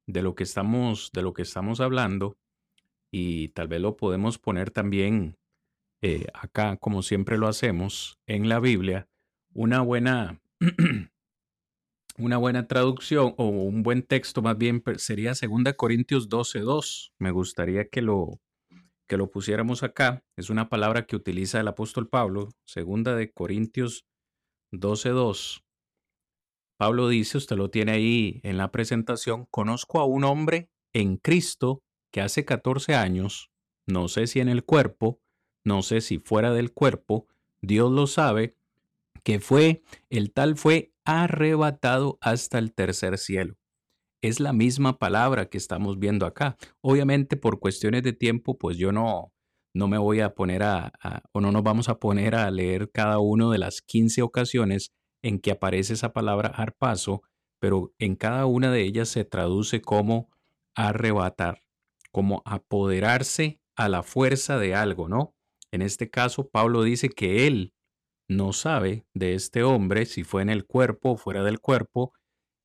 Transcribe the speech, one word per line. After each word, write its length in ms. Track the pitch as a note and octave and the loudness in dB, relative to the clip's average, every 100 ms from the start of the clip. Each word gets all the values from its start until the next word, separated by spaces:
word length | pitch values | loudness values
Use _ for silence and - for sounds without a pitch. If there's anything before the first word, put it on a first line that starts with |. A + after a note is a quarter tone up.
| - | -8
de 160 | F#2 | -4
lo 140 | F#2 F2 | -2 -4
que 80 | |
estamos, 640 | F#2 - G2+ A#2+ B2 G#2 - | -6 -2 0 0 0 -2 -6
de 100 | F#2 | -6
lo 100 | F#2 | -4
que 80 | - | -4
estamos 380 | F2+ F#2 G2 A#2 | -8 -6 -6 -2
hablando, 580 | B2+ B2+ A2 G2 G2 - _ _ _ _ _ _ _ | -2 0 0 -2 -4 -8 _ _ _ _ _ _ _
y 380 | F#2+ F2 E2+ D2+ | -6 -4 -4 -6
tal 180 | - D#2+ | -8 -6
vez 140 | E2+ | -4
lo 160 | G2 G#2+ | -4 -2
podemos 400 | G#2 F#2 A2 A2 | -2 0 -2 -4
poner 320 | - F#2 G2 | -4 -4 -4
también, 680 | - G2+ G2 G2 A2 E2 - _ _ _ _ _ _ | -4 -2 0 0 0 -2 -10 _ _ _ _ _ _
eh, 260 | G2 D2+ - | -4 -4 -8
acá, 440 | - - - G#2+ F#2+ | -14 -8 -2 -2 -2
como 240 | - G2+ | -2 -4
siempre 360 | - G2+ F#2+ A2 | -2 -2 0 0
lo 100 | A2 | 0
hacemos, 720 | G#2 A#2+ F2 G2 - - - - | 0 -2 -2 -4 -8 -12 -14 -6
en 220 | G#2 A2 | -2 0
la 100 | A#2 | 2
Biblia, 480 | B2+ G#2 F#2+ F#2 - _ _ _ _ | 2 2 0 -4 -8 _ _ _ _
una 280 | - A2+ B2+ | -2 2 2
buena, 600 | B2 B2 B2 B2+ F#2 F2 _ _ | 2 2 2 0 -2 -10 _ _
<clears throat> 520 | E3+ E3+ E3+ A2 D#2+ _ _ _ _ _ _ _ _ _ - - | 0 4 2 0 -8 _ _ _ _ _ _ _ _ _ -20 -6
una 200 | A#2+ B2 | -2 2
buena 300 | B2 B2 A#2 | 2 0 0
traducción, 680 | B2+ B2+ B2+ - D3+ B2 A2+ | 2 2 0 0 2 2 2
o 100 | A2 | 0
un 340 | G2+ F#2+ A2 | 0 0 0
buen 220 | A2+ B2 | 2 0
texto 380 | - C3+ - - | 0 -2 0 -2
más 160 | A2 A2 | 0 2
bien, 240 | A#2+ A#2+ | 0 0
per-, 180 | A#2+ - | -2 -6
sería 340 | - G2+ A2+ | -6 -4 -4
segunda 400 | C3 A#2 A2+ B2+ | -4 -2 0 0
Corintios 560 | C#3 A#2 A#2 A#2+ C#3 A2 | 0 0 2 2 0 0
doce 300 | A2+ A#2+ A2 | -2 -2 -4
dos. 540 | A2 D3+ - - - - | -2 -2 -4 -10 -14 -6
Me 140 | F#2 | -2
gustaría 560 | F2+ F2+ - F2 F#2+ G#2 | -2 -2 -4 -2 -2 -2
que 140 | B2+ | -2
lo, 400 | A#2 G2 E2 - _ _ _ - _ _ - | 0 0 -2 -8 _ _ _ -20 _ _ -4
que 100 | G2 | -2
lo 140 | F#2+ | -2
pusiéramos 500 | G2+ G2+ G#2+ A2+ B2 | -4 -2 -2 -2 -2
acá. 420 | B2+ - C3 B2+ - - | -4 2 2 2 -8 -12
Es 140 | - | -4
una 200 | A2 A2+ | -2 0
palabra 360 | A#2 G#2+ A#2 A#2 | 0 2 0 -2
que 100 | G#2+ | -6
utiliza 440 | - F2+ F#2+ A2+ | -4 -4 -2 -2
el 80 | G#2+ | -2
apóstol 420 | G#2 A2 - A2+ | -4 -6 -6 -2
Pablo, 400 | C3 G#2 G2 G2+ - - | 0 0 -2 -8 -12 -14
segunda 500 | F2+ E2+ G#2 A#2 A#2 | -10 -4 -2 0 -2
de 160 | A2 | -4
Corintios 760 | - A2 G#2 A2 C3+ A#2+ - - _ _ _ _ _ _ | -6 -4 -2 -2 -4 -6 -8 -18 _ _ _ _ _ _
doce 380 | F2+ G2 A2 B2+ | -6 -4 -2 0
dos. 540 | B2+ A#2+ G2 - - _ _ _ _ _ _ _ _ _ _ _ - | 0 0 -2 -10 -14 _ _ _ _ _ _ _ _ _ _ _ -2
Pablo 280 | G#2 A#2+ B2 | 2 2 2
dice, 300 | A#2 G#2+ C#3+ | 2 0 -4
usted 180 | - G2+ | -4 -4
lo 140 | G2 | -2
tiene 220 | A2 G#2+ | 0 0
ahí 500 | A2 A2+ A#2 G#2 - | 2 2 2 0 -4
en 140 | G2+ F#2+ | -6 -4
la 140 | F#2+ | -2
presentación, 720 | A#2 A2 A#2 A2+ A#2 - A2+ B2 | -2 -2 -2 -2 -4 -4 -6 -6
"Conozco 480 | - G#2+ A#2+ - E3 | -4 -2 -4 -2 0
a 60 | C#3 | 2
un 180 | C3+ | 2
hombre 460 | C#3 C#3+ D#3 E3 E3+ _ _ | 2 2 0 -2 -4 _ _
en 260 | A2+ G2 F#2+ | -2 0 0
Cristo 680 | - F3 F3 - B2+ C3+ _ _ _ | 2 2 2 -2 -4 -4 _ _ _
que 100 | - | -4
hace 220 | - - D3 | -2 -2 -2
catorce 480 | B2 B2+ C3 - C#3 | -2 -2 -2 0 2
años, 560 | F#2+ F#2 G2 - - _ _ _ - | 2 0 -2 -8 -16 _ _ _ -4
no 200 | F#2 F2 | -2 0
sé 200 | - A#2 | -2 0
si 120 | C3 | 0
en 100 | B2 | 2
el 160 | B2 - | 0 4
cuerpo, 560 | D#3 A2+ - A2+ B2 _ _ _ _ | 4 4 0 -2 -2 _ _ _ _
no 180 | G#2 G2 | 0 0
sé 200 | - A2+ | 0 -2
si 160 | - D#2 | -2 -6
fuera 340 | - G#2+ A#2 | 0 2 4
del 220 | A#2+ A#2+ | 2 -2
cuerpo, 540 | - C#3 G2+ - A2 - _ _ _ | 2 2 2 -2 -4 -4 _ _ _
Dios 300 | F#2+ G#2 A#2+ | 0 4 4
lo 140 | C3+ C#3+ | 4 2
sabe, 520 | - D3 G#2+ A#2 - _ _ _ _ _ - | 2 2 2 -2 -6 _ _ _ _ _ -6
que 160 | - G#2 | -2 -2
fue, 440 | - C#3 D#3+ D#3+ _ - _ | 4 6 6 4 _ -20 _
el 240 | A#2 G2+ | -2 -2
tal 240 | - C#3+ D3 | 0 0 2
fue 340 | D#3 D#3+ - _ - | 4 4 0 _ 0
arrebatado 1120 | D#3+ E3+ D3+ D3+ D#3 D3+ C#3+ B2+ B2+ C#3 - | 2 2 2 2 4 2 0 0 2 0 -2
hasta 360 | A#2 A#2+ - A#2+ | 0 0 0 -2
el 160 | A2+ | -2
tercer 440 | - F#2 F2 F#2 F#2+ | -2 -2 -2 -4 -4
cielo". 380 | - F#2+ F2 - _ _ _ _ _ _ | -2 -4 -4 -8 _ _ _ _ _ _
Es 180 | A2+ A#2 | -2 0
la 120 | C#3+ | 0
misma 460 | A#2 B2 C3 C3+ B2+ | 2 2 2 0 0
palabra 520 | F#2+ G#2 B2+ B2 F#2 | 0 2 2 0 -2
que 80 | G2 | -8
estamos 400 | - F2+ G2+ G2 | -6 -4 -4 -2
viendo 260 | G2+ G2+ F2+ | 0 0 -2
acá. 320 | - C#3+ - - _ | -2 -2 -4 -14 _
Obviamente, 560 | C3 C#3 C#3 C#3 C#3 C#3 | 2 4 4 2 0 0
por 220 | A2+ G#2+ | 0 0
cuestiones 440 | G2 F#2 G#2+ A#2+ | -2 -2 0 0
de 100 | B2+ | -2
tiempo, 440 | A2+ A#2 A#2 - C3 | 0 0 0 -4 -4
pues 200 | E2+ E2+ | -4 0
yo 140 | F#2+ | 0
no, 400 | G#2 A2+ F2+ - _ _ _ _ | 0 0 -4 -8 _ _ _ _
no 140 | F2+ G2 | -2 0
me 100 | G#2+ | 2
voy 220 | G#2 G#2+ | 2 2
a 140 | G#2 | 0
poner 300 | - F#2 F#2 | 0 -2 0
a, 280 | G#2 F#2 - - | 0 0 -4 -10
a, 220 | - - - | -10 -10 -6
o 80 | G#2 | -2
no 120 | G2+ | 2
nos 120 | G#2+ | 2
vamos 240 | G#2+ A2 A#2+ | 2 2 0
a 120 | A2+ | -2
poner 360 | G#2+ G2+ G#2+ A2+ | 0 2 2 2
a 160 | G2+ | 0
leer 400 | F#2+ F2+ A2 G#2+ | 0 -2 -2 -2
cada 280 | - G#2+ G#2+ | 0 2 4
uno 320 | G#2 G#2+ A#2 | 4 4 4
de 80 | G#2+ | 2
las 220 | F#2 - | -2 -8
quince 400 | - A2+ A2+ B2+ | -2 2 2 2
ocasiones 680 | A#2+ B2 A#2+ B2 G#2 G2 - _ _ _ A#2 | 0 0 0 0 0 0 -4 _ _ _ -6
en 140 | G2 | -2
que 120 | - | -2
aparece 420 | G2 F#2+ F#2 G2 | 0 0 0 -2
esa 180 | A2 A#2 | -4 -4
palabra 380 | A#2 G#2+ G2+ A2 | -2 0 0 -2
arpazo, 760 | - A2 - B2+ G#2 - G2 - _ _ _ | -4 -6 -2 -2 -2 -4 -6 -8 _ _ _
pero 340 | G2 F#2+ F2 - | 0 0 -2 -4
en 200 | G#2+ F#2+ | -2 0
cada 280 | A2 B2+ C3+ | 0 0 2
una 260 | B2 C3 | 2 2
de 100 | B2 | 2
ellas 260 | F#2+ A2+ A2+ | 0 -2 -2
se 160 | A#2 | -2
traduce 580 | G2+ F#2+ F2+ G2 G#2 A2+ | -2 -2 0 0 0 -4
como 480 | - G#2 G#2 A2+ A#2 _ _ _ _ - | 2 2 2 0 -4 _ _ _ _ -2
arrebatar, 880 | G#2+ A2 A2+ G#2 F2+ - F2 E2+ _ _ _ _ _ | -2 0 0 0 0 -2 -4 -6 _ _ _ _ _
como 300 | G2 G2 F#2+ - | -2 0 -2 -6
apoderarse 1160 | G2+ - G2+ G2 F#2+ G#2+ B2 C3 - D#3 - _ - | -10 -4 -2 0 2 2 2 0 -2 -2 -4 _ -4
a 100 | G#2 | 0
la 160 | G2 | -2
fuerza 540 | - B2+ C3 C3+ - C3+ | -2 0 2 2 0 0
de 180 | G2 G2 | 2 2
algo, 320 | G#2 F2+ E2 | 0 -2 -2
¿no? 260 | A2 D3+ _ _ _ - | -2 -2 _ _ _ -8
En 100 | F2+ | -4
este 280 | G2 - A2+ | -2 -4 -4
caso, 400 | B2+ B2 - C3+ | 0 0 -2 -2
Pablo 340 | A2 A#2 A#2 | 2 4 4
dice 240 | A2+ A#2+ C3+ | 2 2 -2
que 400 | - F#2+ G2+ C#3+ | -2 0 4 4
él 260 | A#2+ F2+ _ _ _ _ _ - | 2 -4 _ _ _ _ _ -4
no 240 | F#2+ G2 | 0 0
sabe 540 | G2 D#3+ D3 F#2+ A2 - | -2 -2 0 0 -2 -8
de 200 | F#2+ F#2 | -4 -2
este 300 | F#2 - A#2+ | -2 -2 0
hombre 420 | B2+ B2 F#2+ G2+ A#2 | 2 2 2 0 0
si 200 | - F2 | -4 -4
fue 160 | G2 | -2
en 80 | G2+ | 0
el 160 | G#2+ - | 0 0
cuerpo 460 | B2+ B2 A2 B2+ | 2 2 2 -2
o 60 | A2+ | -2
fuera 260 | - G2 | -4 -2
del 180 | G2+ A2 | 0 0
cuerpo. 520 | - B2+ A2+ A#2+ B2+ _ _ _ _ _ | 2 2 0 -4 -4 _ _ _ _ _